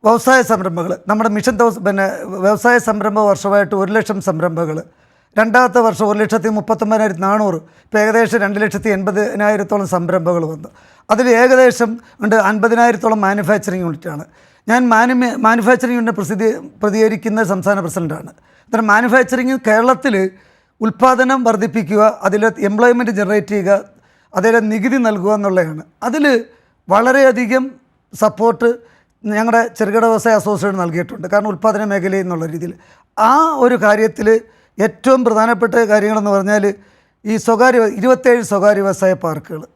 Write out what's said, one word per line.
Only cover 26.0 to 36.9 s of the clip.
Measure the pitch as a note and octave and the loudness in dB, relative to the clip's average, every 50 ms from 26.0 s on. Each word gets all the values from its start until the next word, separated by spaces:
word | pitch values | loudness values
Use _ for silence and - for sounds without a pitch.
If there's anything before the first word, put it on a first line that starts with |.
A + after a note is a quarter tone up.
| - | -8
അതിൽ | A#3+ - D#4 D4 D4 C4 A3+ A#3 - _ _ _ _ _ _ _ - | -4 -2 0 2 2 2 0 -2 -6 _ _ _ _ _ _ _ 0
വളരെയധികം | F3+ G#3 A#3 B3 C4 C#4 C4+ C4 B3 A3 B3 G#3 B3 C4 B3+ C4+ B3+ - _ _ _ _ _ _ - | 0 2 2 4 4 4 4 4 4 2 -2 0 0 -2 -2 -4 -10 -16 _ _ _ _ _ _ -6
സപ്പോർട്ട് | - G#3+ G#3+ - - G#3+ A#3 A#3 A#3 A#3 A#3+ A#3 A#3 - _ _ _ _ _ _ _ _ | -2 -2 -2 0 0 0 0 0 2 0 0 0 -2 -8 _ _ _ _ _ _ _ _
ഞങ്ങളുടെ | G#3+ G#3 G#3 A3+ A#3 A3+ A#3 A#3 A#3+ - - | -6 -4 -2 -2 2 2 2 0 0 -2 -4
ചെറുകിട | A3 G3 G#3 A3+ A3+ | -4 0 0 2 2
വ്യവസായ | A#3 A3+ G#3+ - A#3 A3 G#3 | 2 2 2 2 2 0 2
അസോസിയേഷൻ | - G#3 G#3 E3+ - G3+ F#3+ F#3+ | 0 -2 -4 -2 -2 -4 -2 -2
നൽകിയിട്ടുണ്ട്. | F3+ E3+ D#3+ E3+ E3+ E3 C4+ G#3 D#3+ F3+ | -4 -4 -4 -6 -6 -6 -8 -12 -8 -2
കാരണം | G3+ G#3 G#3 G#3+ | -2 -2 0 -2
ഉൽപ്പാദന | G3 D3+ G#3 A3 G3+ G#3 G#3+ | -8 -2 -2 -2 0 0 -2
മേഖലയിൽ | G#3 G3+ G3 E3+ G3 F#3+ G3 F#3+ | -2 -2 -2 -2 -2 -2 -2 -4
എന്നുള്ള | F3+ F3 E3 E3 | -4 -6 -6 -6
രീതിയിൽ | D#3+ D3+ E3+ D#3+ F3 - - _ _ _ _ _ _ _ - | -8 -8 -8 -10 -10 -12 -14 _ _ _ _ _ _ _ 0
ആ | G#3+ A3+ C4 D4 D#4+ E4 D#4 C#4 B3+ | 2 2 4 4 2 0 0 2 2
ഒരു | A#3+ B3 | 2 2
കാര്യത്തിൽ | G#3 F3 G#3 G#3 G#3 A3 A3 A3 - G#3+ G#3 A3 A3+ A3 - _ _ _ _ _ - | 2 2 2 2 4 2 -2 -2 0 2 2 2 2 0 -6 _ _ _ _ _ -2
ഏറ്റവും | G3 A3 G#3+ - - B3 C4 C4 B3+ | -2 -2 -2 -2 2 2 2 4 2
പ്രധാനപ്പെട്ട | A3+ A3 G#3+ A3 A3+ A#3 F#3 A#3 A3+ A#3+ A#3 A#3 G3+ | 0 2 2 2 0 0 0 0 0 2 0 2 2
കാര്യങ്ങളെന്ന് | G#3+ G#3+ G3 G#3 A3 A3 G3+ G#3 | 2 2 2 2 0 0 0 0
പറഞ്ഞാൽ | G3+ G3 F#3+ G3 G#3 G#3+ G3 G3+ G3 - - _ | 0 0 0 0 0 0 0 -2 -4 -4 -14 _